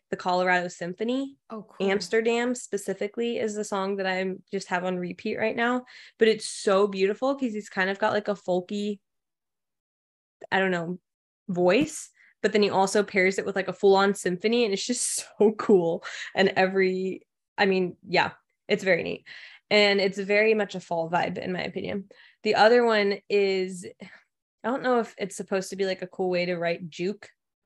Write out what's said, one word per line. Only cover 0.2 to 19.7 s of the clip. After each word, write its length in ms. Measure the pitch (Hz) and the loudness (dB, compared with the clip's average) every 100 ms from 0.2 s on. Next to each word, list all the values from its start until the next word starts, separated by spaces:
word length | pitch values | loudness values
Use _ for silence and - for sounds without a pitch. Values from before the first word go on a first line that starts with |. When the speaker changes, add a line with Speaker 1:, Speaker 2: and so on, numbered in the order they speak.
| 185 180 185 180 175 | 0 2 4 2 0
Speaker 1:
Symphony. 720 | - 175 180 226 262 277 277 - | -8 -8 -4 -2 -2 -4 -12 -16
Speaker 2:
Oh, 120 | 220 | -16
cool. 260 | - - 196 | -12 -4 0
Speaker 1:
Amsterdam 640 | 202 - 226 226 233 240 247 | 0 0 0 2 0 0 -4
specifically 840 | - 202 - 190 202 - 233 233 | -6 -8 -6 -6 -6 -4 -4 -2
is 160 | 220 | -4
the 100 | 208 208 | -4 -4
song 320 | 202 190 196 | -4 -2 -2
that 100 | 190 | -2
I'm 340 | 185 190 185 - | -2 -4 -6 -8
just 160 | 196 - | -8 -4
have 140 | 180 | -4
on 140 | 180 180 | -2 -4
repeat 400 | 180 180 220 - | -6 -6 -6 -2
right 180 | 220 - | -2 0
now, 300 | 240 247 247 - - - | -2 -2 -6 -20 -8 0
but 100 | 220 | 2
it's 220 | 214 - | 2 -4
so 380 | - 214 190 208 | -4 2 2 2
beautiful 480 | 190 190 214 269 277 | 2 0 0 -2 -2
'cause 180 | 254 | -4
he's 160 | 208 208 | -6 -6
kind 200 | 196 185 | -2 -2
of 80 | 196 | 0
got, 140 | 220 | 0
like, 140 | 208 208 | 0 -2
a 40 | |
folky, 680 | 196 - 180 180 208 208 208 _ _ _ _ _ _ _ _ _ _ _ _ _ - - | -4 -2 -2 -2 -4 -4 -6 _ _ _ _ _ _ _ _ _ _ _ _ _ -18 -2
I 80 | 190 | 0
don't 120 | 190 | 2
know, 280 | 175 165 180 _ _ _ _ - | 0 -4 -8 _ _ _ _ -6
voice, 640 | 175 180 220 302 - - _ _ _ | 2 4 4 2 -6 -16 _ _ _
but 120 | 208 | 0
then 100 | 208 | 2
he 60 | 202 | 2
also 340 | 185 190 214 | 2 2 2
pairs 340 | 202 202 185 190 | 2 2 2 0
it 80 | 196 | -4
with, 100 | 196 | -4
like, 120 | 190 | -4
a 60 | |
full-on 400 | 180 196 190 196 196 | 2 6 6 4 2
symphony, 480 | 185 180 220 240 220 | -2 -2 0 2 2
and 80 | |
it's 120 | 196 - | 0 -2
just 400 | 240 - - - | -4 -4 -6 -6
<laughs> 80 | - | 2
so 120 | 214 | 2
cool. 500 | 214 - 196 165 185 - - - - | 2 4 4 4 -2 -6 -12 -6 0
And 180 | 190 - | 2 2
every, 720 | 190 190 185 185 190 - _ _ _ - | 2 2 2 0 -4 -6 _ _ _ -2
I 80 | 196 | 2
mean, 320 | 185 180 - - | 2 0 -6 -2
yeah, 240 | 170 131 - _ _ - | 0 0 -4 _ _ -4
it's 160 | 208 | -2
very 200 | 190 175 | 2 0
neat. 240 | 170 - - - - - | -2 -8 -12 -20 -20 -14
And 300 | - | 0